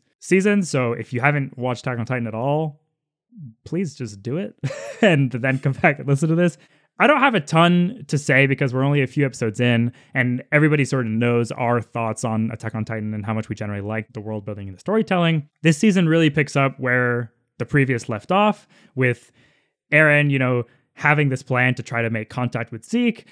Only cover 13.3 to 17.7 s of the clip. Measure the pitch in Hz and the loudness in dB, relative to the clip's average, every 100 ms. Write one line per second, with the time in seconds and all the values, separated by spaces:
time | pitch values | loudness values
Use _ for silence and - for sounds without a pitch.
13.3 | 110 107 107 107 101 101 110 107 - 104 | -4 -6 -8 -8 -8 -6 -8 -8 -12 -10
14.3 | 110 104 101 98 95 - 220 - 185 170 | -10 -10 -12 -12 -12 -4 -2 0 0 2
15.3 | 160 147 _ 160 160 220 190 165 165 165 | 0 -4 _ 0 4 4 4 4 4 4
16.3 | 151 143 143 135 123 127 127 123 120 117 | 2 0 0 0 -2 -2 0 2 0 -4
17.3 | _ _ _ 117 | _ _ _ -2